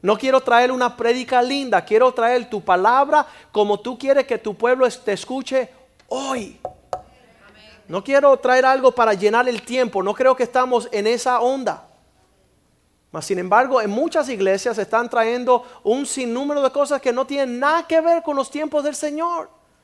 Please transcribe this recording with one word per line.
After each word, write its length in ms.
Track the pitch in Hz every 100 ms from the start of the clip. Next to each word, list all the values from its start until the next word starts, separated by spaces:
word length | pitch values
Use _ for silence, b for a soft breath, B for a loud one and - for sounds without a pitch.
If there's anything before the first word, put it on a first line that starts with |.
No 180 | 180 214
quiero 220 | 262 262
traer 320 | 262 233 247
una 240 | 254 247 247
prédica 440 | 226 247 247 254
linda, 440 | 247 277 269 196
quiero 280 | - 214 254
traer 380 | 247 233 247 233
tu 100 | 214
palabra 640 | 180 180 196 254 277 302 262 B B
como 260 | 208 208 208
tú 180 | 226 240
quieres 300 | 269 277 262
que 120 | 220
tu 180 | 220 196
pueblo 280 | 233 254
es-, 140 | 254 -
te 140 | -
escuche 580 | 196 - 262 262 262 247 _ _ _ _
hoy. 500 | 262 269 262 202 - - - _ - - b b b b b b b _
No 160 | 175
quiero 340 | 196 277 277 269
traer 280 | 262 254 262
algo 240 | 269 254
para 240 | 254 226
llenar 340 | 196 208 226 254
el 140 | 226
tiempo, 400 | - 254 240 196
no 100 | 190
creo 220 | 214 254
que 80 | 254
estamos 460 | 240 254 254 247 240
en 160 | 214 208
esa 320 | 233 254 247
onda." 480 | 240 269 233 156 - _ _ _ _ _ _ _ _ _ _ _ _
Mas, 140 | 156 156
sin 120 | 180
embargo, 400 | 180 208 254 262
en 80 | 214
muchas 400 | 208 320 330 269
iglesias 480 | 226 190 196 247 220
están 320 | 196 226 233
trayendo 520 | 247 226 247 247 247 240 B
un 240 | - 247 285
sinnúmero 560 | - 247 233 285 294
de 80 | 269
cosas 280 | 285 277 285
que 140 | 262
no 140 | 247 269
tienen 340 | 285 269 240
nada 260 | 277 330 330
que 140 | 320
ver 220 | 330 339
con 120 | 320
los 160 | 277 262
tiempos 320 | 294 311 302
del 120 | 294
Señor. 560 | 285 302 294 339 339 - _ _ _